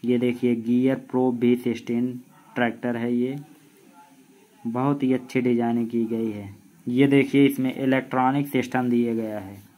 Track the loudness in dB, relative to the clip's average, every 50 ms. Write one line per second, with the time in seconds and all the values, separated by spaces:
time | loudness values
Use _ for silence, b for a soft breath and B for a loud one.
0 | 0 0 0 2 2 0 -2 0 0 0 0 0 0 0 2 2 4 2 0 0
1 | -4 -4 -2 0 2 2 0 2 2 2 2 2 0 -4 -4 -4 -4 -4 -2 -2
2 | -2 -2 -4 -8 -14 _ -20 -20 -20 -10 -2 0 0 0 0 -4 -4 -4 -4 -2
3 | -2 -2 0 0 -2 -2 -4 -8 -12 -16 -20 -20 _ -20 _ _ _ -20 -20 -20
4 | -20 -20 -20 _ -20 _ -20 _ -20 _ _ _ -10 -6 -2 0 0 0 0 0
5 | 0 0 0 0 -2 -2 -2 0 2 2 2 2 2 0 0 0 -2 -2 -2 -2
6 | -2 -2 -2 -4 -4 -4 -4 -6 -10 -12 -16 -18 -20 -20 _ -14 -8 -4 2 4
7 | 4 6 6 4 4 4 4 4 4 4 4 0 -4 -4 -4 -2 -2 0 0 0
8 | 0 -2 -2 0 2 2 2 0 -2 0 -2 -2 -2 0 -2 -2 0 2 2 2
9 | 2 0 -2 -4 -4 -6 -8 -8 -10 -12 -16 -18 -20 -20 _